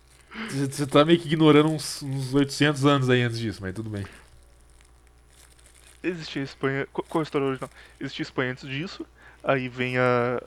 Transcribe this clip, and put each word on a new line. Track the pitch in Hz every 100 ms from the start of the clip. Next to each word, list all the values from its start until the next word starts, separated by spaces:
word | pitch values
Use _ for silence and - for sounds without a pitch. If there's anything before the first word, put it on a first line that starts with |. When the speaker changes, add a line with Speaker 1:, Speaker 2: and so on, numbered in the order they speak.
| _ _ _ 220 226
Speaker 1:
Você, | 139 139
você | 139 143
tá | 143
meio | 156 170
que | 147
ignorando | 156 156 147 156
uns, | 156 - -
uns | 143 135 131
oitocentos | 139 139 - 147 143 139
anos | 143 127
aí | 127
antes | 120 113
disso, | 113 92
mas | 95
tudo | 95 110
bem. | 104 90 - - - - _ - - - _ _ _ _ _ - _ - - - -
Speaker 2:
Existia | 160 180 151 143
a | 135
Espanha. | - 135 135 139
Qu-, | -
qual | - 170
a |
história | 151 151 135
original? | 131 131 - - -
Existia | - -
a | 156
Espanha | - 127
antes | 123 135
disso, | 135 185 - - _ - -
aí | - 135 127
vem | 123 127 127
a, | 127 123 120 123